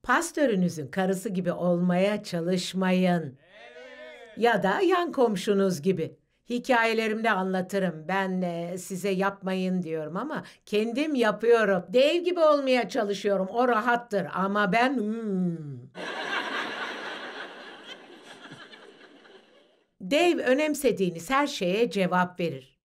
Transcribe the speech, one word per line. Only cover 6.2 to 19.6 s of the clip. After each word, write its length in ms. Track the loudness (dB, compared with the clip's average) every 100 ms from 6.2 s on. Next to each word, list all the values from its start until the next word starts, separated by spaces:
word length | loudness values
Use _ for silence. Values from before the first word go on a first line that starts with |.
| _ _ _
Hikayelerimde 800 | -6 2 2 4 2 0 0 0
anlatırım. 760 | 0 0 -2 -2 0 -2 -4 -4
Ben, 340 | -2 0 -2
e, 360 | -2 -4 -6 -8
size 320 | -10 -6 -2
yapmayın 720 | 0 0 -2 -4 -2 -2 -2
diyorum 340 | -4 -6 -6 -6
ama 280 | -6 -8 -10 -20 -4
kendim 480 | -2 0 -2 -2
yapıyorum. 720 | 2 2 2 4 4 6 2 2
Dev 340 | 4 4 4
gibi 180 | 0 4
olmaya 480 | 4 6 4 2 2
çalışıyorum. 580 | -2 -2 0 0 0 0
O 220 | 2 2
rahattır 580 | 2 2 0 0 -4 -2
ama 380 | -2 0 2 2
ben... 240 | 4 2 2
Hmm. 840 | -2 -4 -2 0 0 -2 -8 -12 -14 -12 -10 -8 -4 -4 -4 -6 -6 -8 -10 -10 -10 -12 -12 -12 -14 -16 -18 -18 -18 -18 -20 -20 -20 -20 -20 -20 -20 -20 -20 -20 -20 -20 -20 -20 _ -20